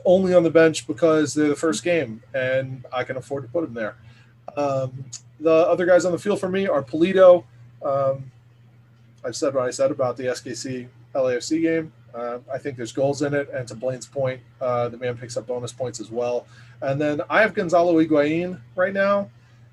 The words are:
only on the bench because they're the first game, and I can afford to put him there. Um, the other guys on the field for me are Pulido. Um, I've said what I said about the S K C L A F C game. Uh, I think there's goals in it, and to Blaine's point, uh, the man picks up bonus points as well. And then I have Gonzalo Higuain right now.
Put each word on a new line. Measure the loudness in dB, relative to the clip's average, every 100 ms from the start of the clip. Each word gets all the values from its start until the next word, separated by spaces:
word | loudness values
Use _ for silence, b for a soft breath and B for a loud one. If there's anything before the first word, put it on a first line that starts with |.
| 4
only | 4 6
on | 4
the | 6
bench | 6 4 2 -6
because | 0 2 4 2
they're | 0 0
the | 0
first | -2 -2
game, | -2 -2 -2 -8 -10
and | -4 -2 -2 -4 -10 -8
I | -6
can | -6 -8
afford | -8 -10
to | -6
put | -6 -6
him |
there. | -6 -8 -10 b b b _ -10 -4
Um, | -2 -2 -4 -8 -14 -18 -20 -2
the | 4
other | 4 4 2 4
guys | 4 4
on |
the | -2
field | -2 -2
for | -2
me | -2 0
are | -2
Pulido. | -2 0 2 8 8 8 4 -18 -20 -10
Um, | -4 -2 -2 -4 -8 -20 _ _ _ _ _ _ _ _ -12
I've | -4
said | -2
what | 0 -2
I |
said | 0 0
about | 0 -2 -2
the | -4
S | -6
K | -8
C | -10 -8 -8 -10 -18 _
L | -2 0
A | -2
F |
C | -2 0
game. | 0 0 -4 -12 -16
Uh, | -10 -8 -8 -8
I | -8
think | -8 -10
there's | -8
goals | -2 -2 0
in | -2 -2
it, | -4
and | -8 -10
to | -8
Blaine's | -8 -8 -8
point, | -6 -4 -6 -12 -8
uh, | -4 -2 -4
the | -4
man | -8 -8
picks | -10 -8
up | -6
bonus | -8 -8
points | -8 -10 -10
as | -10
well. | -6 -4 -4 B B B -8
And | -4 -2
then | -2 -4 0
I | 2
have | 2
Gonzalo | 0 0 2 4 2
Higuain | 4 2 2 0 -4 -8 -10 -4
right | -2
now. | 0 0 0 -4 -12 b b b